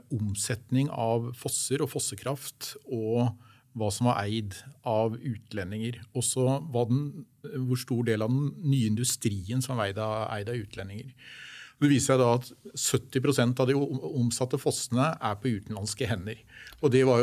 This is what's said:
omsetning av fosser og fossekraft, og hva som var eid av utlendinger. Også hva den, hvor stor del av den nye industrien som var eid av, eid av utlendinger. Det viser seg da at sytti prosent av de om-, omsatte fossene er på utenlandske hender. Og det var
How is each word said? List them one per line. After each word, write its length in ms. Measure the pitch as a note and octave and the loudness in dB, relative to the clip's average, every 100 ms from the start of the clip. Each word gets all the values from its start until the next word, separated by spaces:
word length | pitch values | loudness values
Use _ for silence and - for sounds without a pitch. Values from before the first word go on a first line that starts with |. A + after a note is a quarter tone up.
| - | -2
omsetning 800 | A#2 G#2 G2+ - G#2+ - B2+ C#3+ | -2 -2 -2 -4 -4 0 0 0
av 420 | - A2+ A#2 A#2 | 0 0 0 -2
fosser 460 | B2 - - - C#3 | -6 -6 -4 -2 -2
og 100 | C#3 | -2
fossekraft, 840 | C#3+ - G2+ B2 C#3 - - - - - | -4 -6 -6 -6 -6 -10 -12 -14 -14 -8
og 420 | A#2+ A2 A#2 B2 - - _ _ | -4 0 2 2 -2 -12 _ _
hva 160 | A2+ G#2 | -4 -2
som 160 | G2+ A#2+ | 2 2
var 140 | A#2+ | 2
eid 320 | G#2 A2+ G#2 G2 C3+ - B2+ | 0 -2 -4 -10 -16 -10 0
av 300 | A2 A2+ A2 | 2 2 -2
utlendinger. 840 | - G#2 - G#2+ F#2 G#2+ A2+ A#2+ - | -6 -8 -8 -8 -6 -6 -6 -8 -6
Også 300 | C3 - C3 B2+ C3+ E3 | -4 -2 2 2 2 -2
hva 140 | A#2+ A2+ | -2 2
den, 380 | C3 D3 D3 - _ | 0 -2 -8 -16 _
hvor 380 | - C3+ B2+ B2 | -10 -4 0 -2
stor 240 | - A#2+ | 0 0
del 180 | A#2 G#2+ | 2 2
av 80 | A2 | 2
den 220 | C3 C#3+ D3 | 2 0 -2
nye 240 | D#3 C#3 A2 | 2 2 4
industrien 760 | G#2+ B2 - A#2 G2+ F#2 B2+ | 2 0 0 -2 -2 -2 -4
som 120 | B2+ B2 | -2 -2
var 120 | G2+ | -2
eid 100 | G2 | -2
av, 300 | A2 G#2+ A2 G#2+ | -2 -2 -4 -4
eid 160 | G2+ | -4
av 20 | |
utlendinger. 560 | A#2+ G2+ G2+ G2 G#2 C#3 - - - - - - - | -6 -8 -10 -12 -12 -14 -18 -20 -18 -18 -18 -20 2
Det 80 | D3 | 4
viser 240 | C3 - | 6 6
seg 60 | C3 | 6
da 60 | A#2+ A#2+ | 6 4
at 420 | B2+ - - - | 0 -14 -14 -4
sytti 420 | - A#2+ - C3+ | 0 0 0 0
prosent 380 | C#3+ B2+ A#2+ B2+ | 2 4 4 4
av 80 | B2+ | 2
de 80 | |
om-, 240 | C#3 C#3+ C3+ D3+ C#3 | 2 0 -2 -4 0
omsatte 380 | A#2+ - B2+ C#3 | 0 0 -2 0
fossene 560 | D3 - - A#2+ D3+ - | 0 -2 0 2 2 0
er 160 | A2+ | -2
på 220 | G2+ C3 G#2 | -2 -2 -2
utenlandske 480 | - G#2+ G#2 - B2 | -4 -6 -6 -4 -2
hender. 320 | G#2 G2 A2+ - - - - | -2 -4 -12 -16 -20 -20 -2
Og 140 | D3 | 4
det 80 | B2+ | 6
var 140 | C3 A#2+ | 8 8